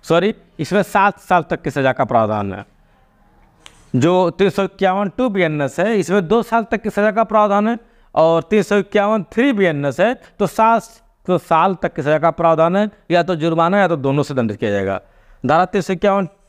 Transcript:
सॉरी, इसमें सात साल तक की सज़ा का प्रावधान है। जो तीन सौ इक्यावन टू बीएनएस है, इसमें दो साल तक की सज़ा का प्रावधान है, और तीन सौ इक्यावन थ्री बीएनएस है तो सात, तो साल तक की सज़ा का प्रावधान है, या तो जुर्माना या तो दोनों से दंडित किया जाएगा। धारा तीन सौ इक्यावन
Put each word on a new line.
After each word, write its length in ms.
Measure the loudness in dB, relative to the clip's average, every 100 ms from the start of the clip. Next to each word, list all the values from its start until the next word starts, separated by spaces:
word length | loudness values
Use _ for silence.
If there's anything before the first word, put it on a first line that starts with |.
सॉरी, 300 | 2 0 0 -4 _ -12
इसमें 240 | -4 -2
सात 340 | 0 2 0 0
साल 220 | 0 0
तक 180 | 0 -6
की 80 | -6
सज़ा 220 | -2 -2
का 120 | 0 -2
प्रावधान 460 | -2 -2 -2 -6
है। 120 | -10 -14 _ _ _ _ _ _ _ _ _ -20 _ _ 0
जो 340 | 2 2 0
तीन 180 | 0 0
सौ 140 | 0
इक्यावन 440 | -6 -2 -2 0 -4
टू 180 | -2 -4
बीएनएस 500 | 0 -2 -2 -4 -2
है, 160 | -2 -2
इसमें 300 | 0 -2 0
दो 140 | -2
साल 200 | 0 -4
तक 180 | -2 -6
की 80 | -4
सज़ा 200 | -2 0
का 120 | 0 0
प्रावधान 420 | 2 2 2 0
है, 100 | -4 _ _ _
और 280 | 0 2 2
तीन 180 | 2 0
सौ 140 | 2 0
इक्यावन 440 | 0 0 0 -2
थ्री 280 | -4 0 0
बीएनएस 460 | 2 0 0 -4 0
है 140 | -2 -2 -12 _
तो 80 | -4
सात, 340 | 0 2 2 -2 -20 _ _ -4
तो 120 | -4
साल 340 | 0 2 2 0
तक 180 | -6
की 80 | -4
सज़ा 160 | -2 0
का 100 | 0
प्रावधान 440 | 0 0 2 2 2
है, 140 | -2 -6 _
या 120 | 0
तो 140 | 0 -2
जुर्माना 420 | 0 0 2 2
या 100 | 2
तो 80 | 0
दोनों 240 | 0 -2
से 120 | -2
दंडित 240 | -2 -2 -2
किया 120 | -2
जाएगा। 300 | -2 -2 -4 _ _ _ -10
धारा 200 | 0 2 2
तीन 140 | -2
सौ 100 | -4
इक्यावन 340 | -2 0 0 -4 _